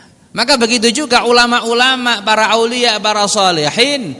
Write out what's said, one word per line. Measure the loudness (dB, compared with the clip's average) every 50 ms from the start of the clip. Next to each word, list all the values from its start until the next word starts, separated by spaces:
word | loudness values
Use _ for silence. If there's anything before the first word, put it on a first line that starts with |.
| -20 -20 _ _ _ _ -6
Maka | -6 0 0 0 0
begitu | 2 0 0 0 0 0 0
juga | 0 -2 0 0 0 2
ulama-ulama, | 2 4 4 4 2 0 -2 0 0 0 0 2 0 0 0 -2 -2 -2 -2
para | 0 0 0 2 2 2 2
aulia, | 0 0 0 -2 0 0 0 0 0
para | -2 -2 0 0 0
sholihin | 0 0 0 2 2 2 0 -2 -2 0 0 0 0 0 -4 -6 -8 -10